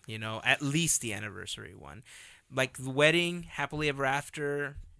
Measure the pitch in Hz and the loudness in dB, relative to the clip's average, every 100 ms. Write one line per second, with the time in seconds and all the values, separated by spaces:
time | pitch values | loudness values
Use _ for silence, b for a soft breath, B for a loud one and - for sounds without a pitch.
0 | - 110 110 110 123 131 143 151 165 - | -10 -8 -6 -2 2 2 2 2 2 2
1 | 117 101 104 95 95 - 107 95 71 95 | 0 -4 -6 -8 -10 -10 -12 -16 -16 -16
2 | B B B B _ 131 131 - 131 135 | B B B B _ 0 0 -2 -2 6
3 | 151 170 175 175 170 - 143 151 151 139 | 8 8 2 -2 -6 -4 -4 0 0 2
4 | 135 139 - - 143 143 143 143 - - | 2 0 -2 -4 -2 -2 -4 -8 -14 -18